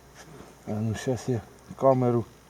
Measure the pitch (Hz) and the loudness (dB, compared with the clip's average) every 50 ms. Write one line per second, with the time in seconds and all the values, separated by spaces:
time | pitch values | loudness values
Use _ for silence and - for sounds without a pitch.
0 | - - - - - - - - - - - - - - 107 107 110 113 107 - | -20 -20 -20 -20 -20 -20 -20 -20 -20 -20 -20 -14 -10 -6 -4 -2 -2 -2 -2 -2
1 | - 139 127 113 - - 127 110 - - - - - - - - - 135 131 127 | -2 -2 -4 -2 -2 -2 -2 -2 -4 -8 -16 -20 -20 -18 -6 2 4 4 4 6
2 | 127 120 120 120 113 - - - - - | 4 4 2 2 0 -4 -8 -20 -20 -20